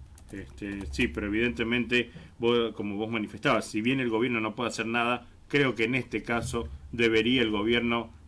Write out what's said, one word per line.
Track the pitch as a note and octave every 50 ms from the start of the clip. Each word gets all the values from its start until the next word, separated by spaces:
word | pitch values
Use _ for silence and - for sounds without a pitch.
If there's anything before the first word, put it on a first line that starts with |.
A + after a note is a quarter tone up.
| - - - - - -
Este, | - G2+ F#2 - - - G#2 G2+ G2+ G2+ G2 -
sí, | - - B2+ A2+
pero | - A2+ G2+ G2+
evidentemente, | G2+ A2 A#2 A#2+ A#2 A#2 A#2 A2+ A#2+ B2 A#2 G#2+ B2 B2 A#2 A#2 - - - - - -
vos, | A#2 A#2 A#2+ A#2+ A#2 A2+ A2
como | - G#2+ G#2 G2+
vos | G2+ A2 A2
manifestabas, | A#2 A2+ G#2+ F#2 - G2+ - D3 B2 G#2+ G#2
si | - - A2
bien | G#2+ B2 C3+ C3+
el | B2+ A#2+
gobierno | A2 A2 B2 B2+ A#2+ A2+
no | A2 A2 G#2
puede | - B2 A2
hacer | G#2+ - A2
nada, | A2+ A2+ A#2+ A#2 A#2+ B2 A#2 - - - - - -
creo | - C#3+ C#3+ C3 A#2
que | A2 -
en | A2+ B2+
este | C3 A#2+ - - G#2+ -
caso | - A#2 A#2 A#2 - - A#2 A2+ - - - - - -
debería | A#2 A#2 A#2 A2+ A2 A2 A#2+ B2+ C3
el | A#2 A2
gobierno, | G#2+ G2+ G#2 A2 A#2+ A#2+ A#2 A#2 A#2 A#2 A2 A2 - - -